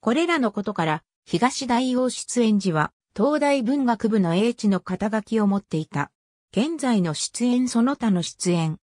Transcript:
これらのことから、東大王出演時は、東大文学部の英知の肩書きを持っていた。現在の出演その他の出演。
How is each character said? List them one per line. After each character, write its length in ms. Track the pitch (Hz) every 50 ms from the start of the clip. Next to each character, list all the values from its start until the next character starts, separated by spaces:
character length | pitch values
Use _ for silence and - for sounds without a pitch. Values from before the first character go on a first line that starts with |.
こ 120 | - 220 240
れ 140 | 294 339 349
ら 100 | 339 311
の 140 | 254 214
こ 100 | - -
と 120 | 196 - 202
か 120 | - 165
ら、 180 | 160 156 160 _ _ _ _ _
東 400 | - - 170 226 254 269 - 277
大 300 | 240 247 233 262 254 254
王 140 | 247 254 254
出 320 | 240 - - - - 247
演 180 | 240 220 214 202
時 120 | 190 190
は、 200 | 160 156 151 - _ _ _ _ _
東 240 | - 202 277 302 302
大 240 | 294 285 285 277 240
文 220 | 208 277 294 269
学 240 | 240 233 214 - 220
部 100 | 214 220
の 160 | 185 165 165
英 180 | 180 208 240 233
知 140 | - - 208
の 140 | 196 180
肩 280 | - - 185 - 196 214
書 120 | 208 220
き 180 | 202 - 226 220
を 80 | 208 202
持 100 | 196 202
っ 60 | -
て 140 | _ - 156
い 100 | 156 _
た。 240 | - 147 143 - _ _ _ _ _ _ _ _
現 280 | - 190 226 311 339 302
在 220 | - 254 240 208
の 120 | 180 170 151
出 320 | - - - _ - 233
演 240 | 247 247 247 254 247
そ 120 | - 233
の 140 | 233 254 285
他 160 | - - 226
の 100 | 196 180
出 300 | 170 - - _ - 180
演。 260 | 175 170 160 160 156 -